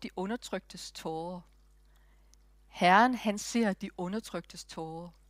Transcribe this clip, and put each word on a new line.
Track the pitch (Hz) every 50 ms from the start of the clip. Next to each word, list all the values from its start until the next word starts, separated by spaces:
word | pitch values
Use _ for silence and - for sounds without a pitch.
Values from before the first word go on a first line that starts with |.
| -
de | - -
undertryktes | - 185 196 233 - - - - 190 - - - 170 - -
tårer." | - - - 160 160 160 165 175 185 175 170 - _ _ _ _ _ _ _ _ - _ _ _ _ _ _ _ - - _ _ _ _ _ _
Herren, | - - 185 180 185 208 240 254 254
han | 214 - 220 202 208
ser | - - - 233 226 202 190
de | - 196 190 - -
undertryktes | 175 180 202 226 - - - 175 - - - 175 -
tårer. | - - 170 160 160 160 165 175 175 - - _